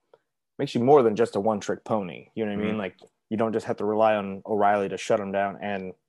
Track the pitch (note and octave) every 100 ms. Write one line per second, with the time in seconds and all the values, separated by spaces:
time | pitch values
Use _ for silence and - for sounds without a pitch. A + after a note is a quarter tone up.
0 | _ _ _ _ _ - C#3 A#2+ B2 D3
1 | A2+ G#2+ A2+ G2+ G#2+ G#2 - F#2+ - A2
2 | F2+ B1+ - A2+ G#2+ G2+ G#2+ G#2+ F#2 -
3 | - _ _ A2+ A2+ G#2+ - G#2 G#2 G#2+
4 | A2 G#2+ G2 G2 - G#2 G2+ G#2 F#2+ F#2
5 | - A2 G2 G2 G2+ - G2+ G2 F#2 -